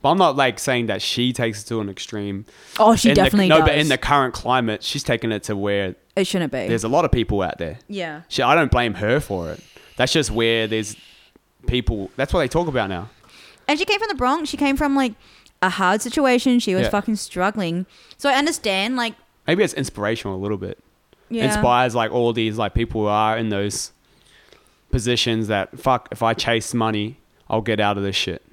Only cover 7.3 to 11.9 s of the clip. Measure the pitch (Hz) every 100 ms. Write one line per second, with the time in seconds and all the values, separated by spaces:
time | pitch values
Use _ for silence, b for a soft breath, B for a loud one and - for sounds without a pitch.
7.3 | 104 90 - 82 - _ 202 170 151 -
8.3 | - 123 156 143 120 120 95 104 131 -
9.3 | 98 82 78 - B B - 131 160 143
10.3 | 110 113 113 110 110 107 - b b b
11.3 | _ _ _ - 123 -